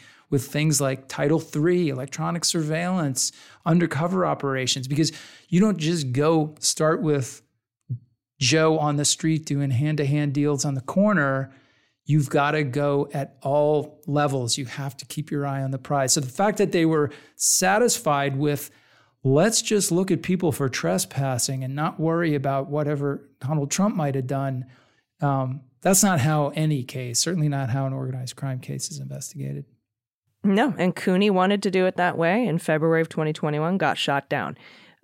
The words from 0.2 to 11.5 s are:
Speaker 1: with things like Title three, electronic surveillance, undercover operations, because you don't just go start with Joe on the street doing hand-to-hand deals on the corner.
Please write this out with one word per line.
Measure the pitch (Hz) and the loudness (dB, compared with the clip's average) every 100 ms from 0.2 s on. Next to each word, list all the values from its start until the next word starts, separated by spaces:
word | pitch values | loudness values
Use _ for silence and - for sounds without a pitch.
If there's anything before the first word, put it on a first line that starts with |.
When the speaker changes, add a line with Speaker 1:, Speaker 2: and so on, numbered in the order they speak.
| _ | _
Speaker 1:
with | 139 - | -2 -2
things | 147 156 147 | 0 2 2
like | 139 135 - | 0 -2 -6
Title | - 143 160 | -2 0 0
three, | 160 151 165 180 165 | -2 0 2 2 0
electronic | 131 131 - 160 170 | -2 -6 -6 -4 -2
surveillance, | - 175 156 156 175 185 143 127 - - - - | -2 -2 -2 -2 -2 0 0 -2 -4 -6 -18 -6
undercover | 170 170 165 131 175 185 165 | 2 2 2 0 -2 0 0
operations, | 135 139 131 127 135 127 | 0 -2 -2 -2 -4 -2
because | 143 156 - - - - | 0 0 -2 -14 -20 0
you | 175 | 2
don't | 214 175 | 4 2
just | 151 175 135 | 0 0 0
go | 123 151 165 151 151 | 2 4 4 2 -2
start | - - 156 165 | -4 0 2 2
with | 160 143 123 - _ _ _ _ - 120 _ _ _ - | 2 0 -2 -8 _ _ _ _ -10 -10 _ _ _ -4
Joe | 127 156 160 156 | 2 4 4 4
on | 151 147 | 2 0
the | |
street | 143 - 160 160 156 | 0 0 0 0 -2
doing | 143 139 | -2 0
hand-to-hand | 123 147 151 139 147 147 | 0 0 0 0 0 0
deals | 139 147 139 | 0 0 0
on | 151 | -2
the | 135 | -4
corner. | - 185 208 190 139 135 135 | -2 2 4 4 2 0 -4